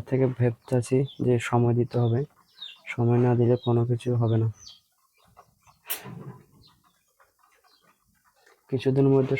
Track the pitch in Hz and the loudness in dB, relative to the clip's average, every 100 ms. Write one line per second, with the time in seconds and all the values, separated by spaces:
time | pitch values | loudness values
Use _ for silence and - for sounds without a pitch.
0 | 110 131 131 127 123 117 - 127 117 131 | 0 0 0 2 -2 -2 -4 -4 0 0
1 | 135 - 123 123 - 120 120 120 120 120 | -2 -4 0 0 0 0 2 2 0 0
2 | 120 117 147 _ _ _ - - - - | 0 0 -4 _ _ _ -20 -20 -14 -2
3 | 117 120 123 120 120 123 - 117 120 120 | 0 2 2 2 2 2 0 0 0 -2
4 | 123 120 117 113 113 - - - _ _ | -2 -2 0 2 0 -4 -18 -20 _ _
5 | _ _ _ - _ _ _ _ - - | _ _ _ -20 _ _ _ _ -14 -12
6 | - 120 - - _ _ _ _ _ _ | -12 -18 -18 -20 _ _ _ _ _ _
7 | _ _ _ _ _ _ _ _ _ _ | _ _ _ _ _ _ _ _ _ _
8 | _ _ _ _ _ _ _ 131 135 135 | _ _ _ _ _ _ _ -2 0 2
9 | 135 135 131 135 | 4 4 2 0